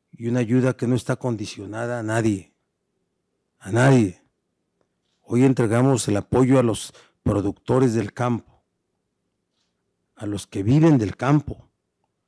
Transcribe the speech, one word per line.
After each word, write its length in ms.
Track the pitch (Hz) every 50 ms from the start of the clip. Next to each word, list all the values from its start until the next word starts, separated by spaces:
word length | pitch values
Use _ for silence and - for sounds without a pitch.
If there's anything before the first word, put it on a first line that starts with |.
| _ _
y 180 | - - 117 117
una 120 | 120 123
ayuda 360 | 120 104 123 127 123 131 120
que 100 | - 123
no 80 | 117 127
está 220 | 120 - - 127
condicionada 840 | - - 123 117 101 104 - - 107 98 98 104 113 120 120 123 120
a 20 |
nadie, 500 | 110 107 110 117 110 110 101 95 - _ _ _ _ _ _ _ _ _ _ _ _ _ _ _ _ _ _ _ _ _ _ _
a 140 | - 95
nadie. 500 | 107 117 131 139 135 123 107 92 85 _ _ _ _ _ _ _ _ _ _ _ _ _ _ _ _ _ _ _ _ _
Hoy 220 | _ - 117 123 131
entregamos 600 | 135 127 127 120 101 113 120 127 139 131 113 - 107
el 100 | 104 101
apoyo 400 | - - - 123 135 123 135 131
a 40 |
los 300 | 120 117 101 - - - - - _ _ _ _
productores 720 | _ 104 101 101 92 101 95 - _ - 120 131 135 120 110
del 180 | 117 107 101
campo, 500 | - - 123 123 117 104 - _ _ _ _ _ _ _ _ _ _ _ _ _ _ _ _ _ _ _ _ _ _ _ _ _ _ _ _ _ _ _ _ _ _
a 100 | - 107
los 200 | 104 104 95 -
que 160 | - - 98
viven 360 | 95 110 135 156 156 165 147 120
del 180 | 107 92 -
campo, 540 | - 123 135 147 147 - - - - _ _ _ _ _ _ _ _ _ _ _ _ _